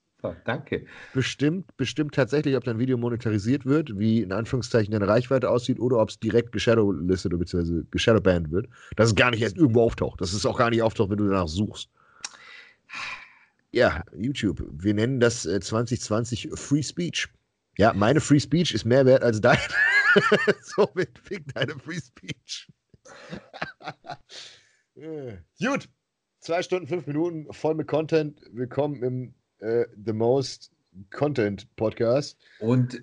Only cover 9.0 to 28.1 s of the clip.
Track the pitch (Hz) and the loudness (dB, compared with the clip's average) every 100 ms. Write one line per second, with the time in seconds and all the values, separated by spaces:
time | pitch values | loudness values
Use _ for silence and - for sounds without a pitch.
9 | 113 98 123 120 113 131 151 113 117 - | 2 4 2 2 -2 4 4 6 4 2
10 | 92 - 90 101 123 104 117 113 113 - | -4 -4 -6 -2 -2 0 2 2 2 2
11 | 98 104 101 95 85 82 107 - - _ | 0 0 2 2 0 0 -2 -4 -16 _
12 | _ _ - - - - - _ _ - | _ _ -18 -18 -20 -20 -20 _ _ -14
13 | - - - _ _ _ _ 110 113 78 | -12 -14 -18 _ _ _ _ 2 4 2
14 | - 76 117 135 101 71 50 73 98 104 | -6 -6 -6 -2 -2 -2 -8 -4 0 2
15 | 117 135 120 117 80 98 - 110 117 120 | 0 2 2 2 -2 -4 -2 -2 -2 -4
16 | - 107 117 117 - - - 147 139 - | -2 -2 -2 -6 -6 -12 -2 -2 -2 -6
17 | 175 - - _ _ _ _ - 107 95 | -6 -4 -8 _ _ _ _ 2 4 4
18 | 104 151 - 147 - 160 165 107 113 131 | 4 4 4 2 4 0 0 -2 2 4
19 | 131 131 120 110 117 147 - - - 807 | 6 6 4 2 4 2 0 0 2 2
20 | - - 1077 - - - - - 214 180 | 4 4 4 2 0 -4 -4 -2 -2 -2
21 | 185 - - 202 147 127 135 151 - 175 | -8 -10 -14 -12 -10 -6 -6 -8 -12 -12
22 | - - 185 - - - - _ _ _ | -14 -18 -16 -16 -14 -16 -16 _ _ _
23 | - - - - - - - - 151 - | -20 -20 -16 -16 -16 -12 -12 -12 -18 -16
24 | - 139 _ - - - _ _ _ - | -18 -18 _ -20 -20 -20 _ _ _ -18
25 | 156 151 131 95 - - 214 254 - _ | -14 -12 -12 -14 -20 -6 -4 -4 -6 _
26 | _ _ _ _ - 170 180 185 143 175 | _ _ _ _ -6 -4 -2 -4 -4 -6
27 | 143 147 175 160 143 - 156 156 143 147 | -4 -4 -4 -6 -12 -6 -2 -2 -2 -2
28 | 160 | 2